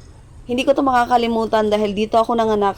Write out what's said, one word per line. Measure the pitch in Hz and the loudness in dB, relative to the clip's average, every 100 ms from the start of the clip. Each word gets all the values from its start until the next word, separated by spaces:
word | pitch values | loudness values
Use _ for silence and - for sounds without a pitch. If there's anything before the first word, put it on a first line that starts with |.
| - - - - - | -20 -20 -20 -18 -8
hindi | 247 262 | -2 0
ko | |
to | 269 | 0
makakalimutan | 277 247 240 247 233 226 220 220 214 | 2 0 2 0 0 -2 0 0 0
dahil | 208 208 | 0 -2
dito | 202 214 233 | -2 0 0
ako | 226 | 0
nanganak | 233 220 208 202 | 0 0 0 -2